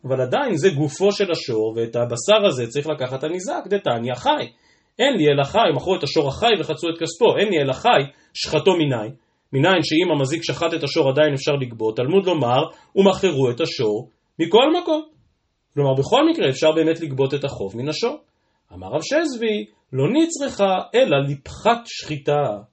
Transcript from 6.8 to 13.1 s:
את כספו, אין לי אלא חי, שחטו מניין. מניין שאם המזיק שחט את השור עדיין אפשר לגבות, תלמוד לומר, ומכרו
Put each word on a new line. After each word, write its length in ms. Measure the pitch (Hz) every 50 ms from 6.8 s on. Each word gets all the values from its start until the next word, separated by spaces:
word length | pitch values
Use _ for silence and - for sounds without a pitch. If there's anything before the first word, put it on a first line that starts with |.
| - 165
את 60 | 160 -
כספו, 360 | 165 156 - - 240 190 127
אין 120 | 147 196 220
לי 100 | 190 151
אלא 140 | 139 135
חי, 300 | 127 - - 233 233 - 139 - _ _ _ _ _
שחטו 380 | - - - - 151 139 196 190
מניין. 360 | 170 151 143 127 113 107 117 139 _ _ _ _ _ _ _
מניין 300 | - 135 143 180 190 175
שאם 280 | 151 - 156 160 180 180 156
המזיק 260 | 143 135 127 160 160
שחט 320 | - - 139 - 170 165 165
את 80 | 160
השור 280 | 143 135 - 165 147 135
עדיין 220 | 131 151 156 151
אפשר 200 | 139 135 - 156
לגבות, 440 | 143 139 127 117 117 113 110 110 110
תלמוד 300 | - 123 139 180 196 185
לומר, 360 | 185 175 156 127 120 123 - - - - - _ _ _
ומכרו 540 | 196 196 196